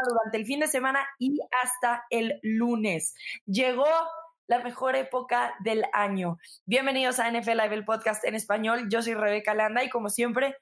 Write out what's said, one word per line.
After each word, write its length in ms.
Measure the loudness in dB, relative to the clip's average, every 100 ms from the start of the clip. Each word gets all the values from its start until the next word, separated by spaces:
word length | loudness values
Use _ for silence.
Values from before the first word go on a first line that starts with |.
| 2
durante 320 | 0 0 -2
el 80 | -2
fin 140 | 0
de 80 | 0
semana 400 | 2 2 0 -2 -4
y 220 | -2 -2 0 0
hasta 400 | 0 0 0 0 -2
el 300 | -2 -2 -2
lunes. 720 | -2 0 2 0 0 0 -4 -6 -12 -12 -2
Llegó 420 | 0 2 2 2 2 0 -8 -16 _ 0
la 120 | 0
mejor 380 | 0 -2 0 0
época 580 | -2 -4 0 0 0 -2
del 220 | 0 0 2
año. 440 | 2 0 0 -2 -4 -10 -14 0
Bienvenidos 540 | 2 2 2 2 2
a 100 | 0
N 100 | 0
F 140 | 0
L 100 | 2
Live, 100 | 2
el 120 | 0 -2
podcast 400 | 0 0 -2 -2
en 100 | -2
español. 540 | 0 0 2 0 0
Yo 120 | -2
soy 120 | 0
Rebeca 400 | 0 0 0 0
Landa 280 | 2 2 0 -2
y, 40 |
como 200 | -2 -2
siempre 480 | 0 0 2 -2 -4